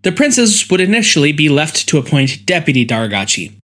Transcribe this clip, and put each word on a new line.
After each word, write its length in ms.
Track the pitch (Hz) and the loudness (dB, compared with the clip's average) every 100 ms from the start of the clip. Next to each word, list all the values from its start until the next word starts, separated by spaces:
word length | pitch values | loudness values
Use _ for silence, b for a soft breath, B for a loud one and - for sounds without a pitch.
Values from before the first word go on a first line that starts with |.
The 100 | 190 | -4
princes 580 | 175 294 247 233 208 - | 0 0 2 2 0 0
would 100 | 180 | 0
initially 520 | 185 226 214 156 143 | 2 2 2 2 2
be 160 | 147 151 | 2 2
left 400 | 143 156 - - | 2 0 -4 -2
to 100 | 151 | -2
appoint 480 | 131 143 135 - - | 0 0 0 0 0
deputy 400 | 175 160 131 120 | 0 0 0 0
Daragachi 680 | 113 110 104 95 - - - | -2 -2 -4 -4 -6 -8 -16